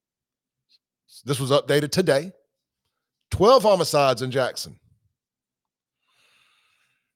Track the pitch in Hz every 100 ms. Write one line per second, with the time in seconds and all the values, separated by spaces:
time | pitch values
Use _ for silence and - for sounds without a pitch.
0 | _ _ _ _ _ _ _ _ _ _
1 | _ - 117 135 131 143 135 147 147 180
2 | 185 139 185 - _ _ _ _ _ _
3 | _ _ - - 202 262 214 185 151 151
4 | 135 120 131 135 117 - - - _ _
5 | _ _ _ _ _ _ _ _ _ _
6 | _ _ _ _ _ _ _ _ _ _
7 | _